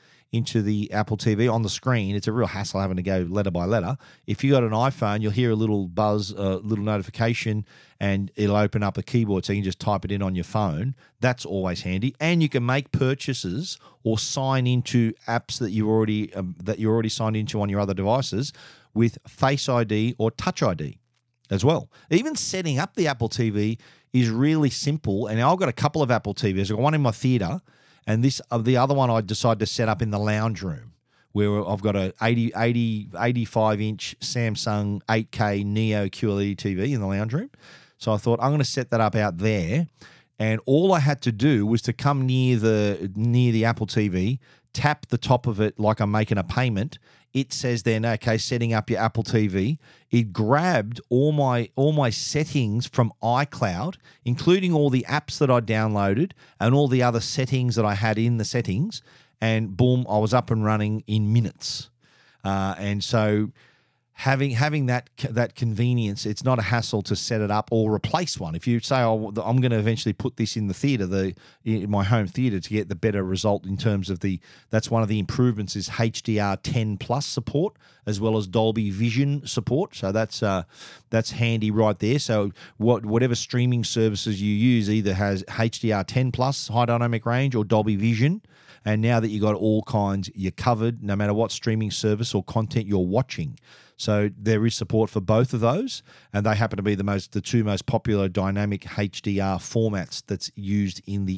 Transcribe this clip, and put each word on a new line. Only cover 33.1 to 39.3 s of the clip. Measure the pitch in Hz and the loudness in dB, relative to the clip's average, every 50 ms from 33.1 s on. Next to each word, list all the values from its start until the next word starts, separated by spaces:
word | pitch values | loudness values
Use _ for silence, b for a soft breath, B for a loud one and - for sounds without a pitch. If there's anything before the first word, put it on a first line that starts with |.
| 95 | -6
eighty-five | 85 110 123 127 123 113 - - 117 110 107 107 101 | -2 -2 0 0 0 -2 -2 0 0 2 2 2 0
inch | 107 107 110 87 - - - - | -2 -4 -4 -6 -8 -12 -10 -10
Samsung | - - - 123 117 113 104 - - 113 104 104 104 101 104 101 - - | -10 -6 -4 -2 -2 -2 -2 -2 -2 -2 -2 0 0 -2 -4 -4 -2 0
eight | 110 113 110 - | 0 0 0 -2
K | - - 110 104 101 101 101 | -2 -2 0 0 0 0 -2
Neo | 101 104 110 110 110 107 104 101 95 | -2 0 0 0 2 2 0 0 -2
Q | - - - 107 | -4 -2 -2 0
L | 101 101 | 0 0
E | 101 101 | 0 -2
D | 98 | -4
T | - - 101 95 | -4 -4 -4 -2
V | 90 101 139 | -2 -2 -2
in | 143 117 | -2 -2
the | 101 | -2
lounge | 95 98 98 107 113 113 | -2 -2 -2 -2 -2 -2
room. | 160 240 277 B B B B B B B B B | -4 -4 -6 B B B B B B B B B
So | B - 117 | B -2 0
I | 107 | 0
thought, | 101 - 120 117 113 | 2 2 2 2 2
"I'm | 117 135 | 2 2
gonna | 147 151 131 | 2 2 0
set | - - 135 123 - | 0 -2 -4 -2 0
that | - 113 | 2 2
up | 110 107 - | 2 2 2
out | 110 104 104 | 2 0 0